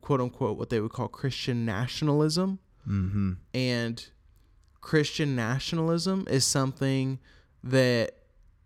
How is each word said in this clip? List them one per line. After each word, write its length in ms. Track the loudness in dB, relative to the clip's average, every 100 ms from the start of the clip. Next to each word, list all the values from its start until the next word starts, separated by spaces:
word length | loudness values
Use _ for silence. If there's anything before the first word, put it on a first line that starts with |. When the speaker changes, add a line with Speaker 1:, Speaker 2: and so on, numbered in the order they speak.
Speaker 1:
quote 200 | -2 0
unquote, 360 | 0 -2 -4 -2
what 120 | -2
they 100 | -2
would 120 | -2
call 140 | -4 -8
Christian 560 | -4 -6 -4 -4 -2
nationalism. 960 | -2 -2 -4 -2 2 2 2 2 -2 -4 _ _ -4
Speaker 2:
Mm-hmm. 460 | -2 0 0 -2 -2 -6
Speaker 1:
And 540 | -4 0 0 -2 -6 -12 _ _ _ _ _ _ _
Christian 560 | 0 2 2 0 0
nationalism 920 | 2 0 -2 -2 0 0 0 0 -2 0
is 160 | 2
something 720 | 2 2 0 0 0 0 0 -4 -10 -20 _ _
that 480 | 0 4 4 4 0 -4 _ _ -20 _